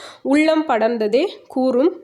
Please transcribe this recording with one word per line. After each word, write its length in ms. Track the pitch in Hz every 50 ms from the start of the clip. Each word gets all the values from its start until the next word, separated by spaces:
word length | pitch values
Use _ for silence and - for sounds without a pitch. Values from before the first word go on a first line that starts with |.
| - - - - -
உள்ளம் 460 | 262 277 302 311 320 320 320 311 320
படர்ந்ததே 580 | 254 220 220 226 240 226 220 208 214 262 349 415 - - -
கூறும் 540 | - - 262 254 262 240 247 277 370 359 -